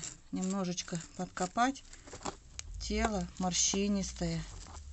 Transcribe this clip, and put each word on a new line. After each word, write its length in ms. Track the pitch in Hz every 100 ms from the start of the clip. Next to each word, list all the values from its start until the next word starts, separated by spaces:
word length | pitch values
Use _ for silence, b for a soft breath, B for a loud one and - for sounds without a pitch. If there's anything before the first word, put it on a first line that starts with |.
| - - -
немножечко 680 | 185 185 196 180 180 - 170 - -
подкопать, 640 | 180 - 180 - 254 277 B B B - - - - - - -
тело 480 | - 208 226 202 180 -
морщинистое. 1040 | 185 175 - 196 202 202 185 - 170 165 160 - - - -